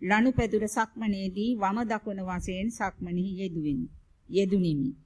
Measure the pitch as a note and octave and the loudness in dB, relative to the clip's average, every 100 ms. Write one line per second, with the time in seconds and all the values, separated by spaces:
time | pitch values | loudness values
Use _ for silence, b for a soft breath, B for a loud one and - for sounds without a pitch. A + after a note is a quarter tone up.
0 | F3+ G#3 B3 B3+ A3+ G#3+ G#3+ B3 A3 - | 2 4 6 4 2 2 0 0 -2 -2
1 | A3 G3 F#3+ F#3 A3 A#3+ F#3+ G#3+ A#3 G#3+ | -2 -2 -2 -2 -2 0 0 0 0 -2
2 | G#3+ G3 F#3 F3+ F#3+ F#3 G#3+ A3+ G3 - | -4 -6 -4 -4 -4 -2 -4 -2 -6 -4
3 | F3 F3 F#3+ F#3 F#3+ E3 D3+ C#3 - - | -4 -2 -2 -4 -6 -4 -2 -2 -4 -10
4 | _ _ - F#3 G3 G3+ F3 D3 C3+ - | _ _ -4 0 2 4 2 2 0 -4